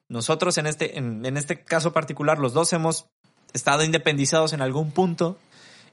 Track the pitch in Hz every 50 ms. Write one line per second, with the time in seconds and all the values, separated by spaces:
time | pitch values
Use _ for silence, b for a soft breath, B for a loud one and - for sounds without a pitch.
0 | _ - 120 117 117 - 160 160 185 180 175 175 151 156 151 - 170 - - -
1 | 131 120 113 107 117 131 135 143 151 143 175 - - - 165 165 151 170 160 160
2 | 156 - 156 - 147 147 156 156 139 123 113 151 170 170 180 165 160 165 160 -
3 | - _ _ _ _ _ _ _ _ _ - 131 - - 139 147 156 160 160 160
4 | - 160 151 139 139 131 - 160 160 156 156 147 135 131 131 143 156 151 143 -
5 | 185 180 170 - 175 165 185 - _ B B B B B B B B B